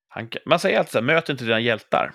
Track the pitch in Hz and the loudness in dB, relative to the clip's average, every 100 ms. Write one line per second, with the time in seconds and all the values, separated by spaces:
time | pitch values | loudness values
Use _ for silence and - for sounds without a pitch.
0 | _ - 113 - 135 170 190 220 165 120 | _ -12 -10 -10 -2 0 2 2 0 0
1 | 123 165 160 135 113 113 117 107 - - | 2 0 0 -4 0 0 0 -2 0 0
2 | 67 | 0